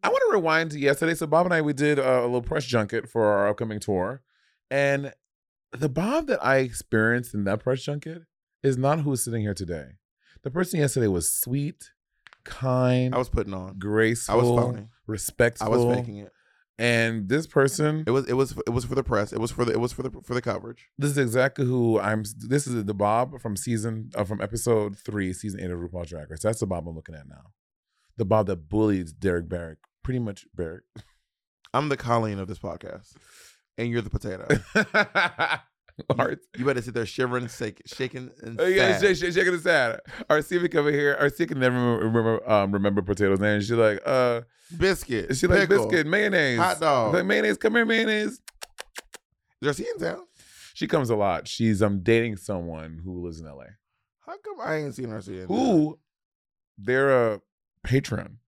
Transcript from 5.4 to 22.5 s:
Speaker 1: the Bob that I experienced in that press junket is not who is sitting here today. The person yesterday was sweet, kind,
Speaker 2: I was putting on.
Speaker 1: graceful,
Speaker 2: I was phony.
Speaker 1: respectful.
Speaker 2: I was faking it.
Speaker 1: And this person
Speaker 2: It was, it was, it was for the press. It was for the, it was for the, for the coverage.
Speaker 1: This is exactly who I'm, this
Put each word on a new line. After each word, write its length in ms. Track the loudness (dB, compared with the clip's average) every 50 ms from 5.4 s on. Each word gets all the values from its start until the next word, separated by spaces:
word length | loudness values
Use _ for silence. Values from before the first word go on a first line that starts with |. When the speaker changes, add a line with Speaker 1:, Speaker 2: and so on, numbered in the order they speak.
| _ _ _ _ _ _ -8
Speaker 1:
the 160 | -2 -2 -2
Bob 400 | 0 0 0 0 0 0 0 0
that 160 | -2 0 2
I 140 | 2 2 2
experienced 760 | 2 0 -4 -10 -6 _ 2 2 4 4 2 0 -2 -4 -6
in 80 | -4 -2
that 140 | -2 -2 -2
press 220 | 0 -2 -2 -2 -2
junket 400 | -6 -8 -8 -8 -12 -14 -14 -16 _ _ _ _ _ _ _ -2
is 160 | 0 0 2
not 220 | 2 0 0 2
who 120 | 0 -2 -2
is 120 | -2 -2
sitting 160 | -4 -2 -2
here 140 | -2 -2 -2
today. 320 | -4 -6 -6 -6 -8 -8 -12 -20 _ _ _ _ _ _ _ _ -12 _
The 60 | -6 -2
person 260 | -2 -2 -2 0 0
yesterday 300 | 0 2 2 2 2 2
was 240 | 2 2 0 -2 -4
sweet, 560 | -4 -4 -2 -2 -2 -4 -4 -8 _ -20 -20 _ _ _ _ _ _ _ -20 -20 _ _
kind, 680 | -16 -12 -6 -2 0 2 4 4 4 4 4 2 2 0
Speaker 2:
I 60 | -2
was 100 | -2 0
putting 240 | -2 -2 -2 -2 -6
on. 280 | -8 -10 -10 -12 -8
Speaker 1:
graceful, 520 | -4 0 4 4 4 4 2 0 -2 2 4
Speaker 2:
I 40 | 4
was 80 | 4
phony. 400 | 6 4 4 2 2 -2 -6 -10 -16 _ _ _ -8
Speaker 1:
respectful. 580 | -8 -6 -6 -8 2 2 2 2 2 0 -2
Speaker 2:
I 100 | 2 2
was 200 | 4 4 4 2
faking 220 | 0 -2 -4 -10 -12
it. 140 | -14 -18 _ _ _ _ _ _ _ _ _ -2
Speaker 1:
And 480 | 0 2 4 4 2 2 0 -2 -2 0
this 180 | 0 0 0
person 580 | 0 2 4 4 4 2 0 0 0 0 0 0
Speaker 2:
It 40 | 0
was, 180 | 0 0 2 0
it 60 | 2
was, 200 | 2 2 0 0 -6 -4
it 40 | -2
was 140 | -2 -2 -2
for 100 | -2 -2
the 80 | -2 -2
press. 300 | 0 0 0 0 -2 -2
It 80 | -4
was 100 | -4 -4
for 140 | -2 -2 0
the, 80 | 0 0
it 80 | 0
was 140 | -2 -2 -4
for 80 | -6 -8
the, 80 | -8 -8 -12 -12
for 120 | -6 -6
the 80 | -4 -4
coverage. 480 | -4 -6 -6 -6 -12 -18 _ _ _ _ -4
Speaker 1:
This 120 | -4 -2
is 80 | 2 2
exactly 460 | 0 2 4 2 2 2 2 0 0
who 340 | 0 2 2 4 4 4 4
I'm, 240 | 2 2 0 0 -2 -6 -10
this 300 | -12 -6 -2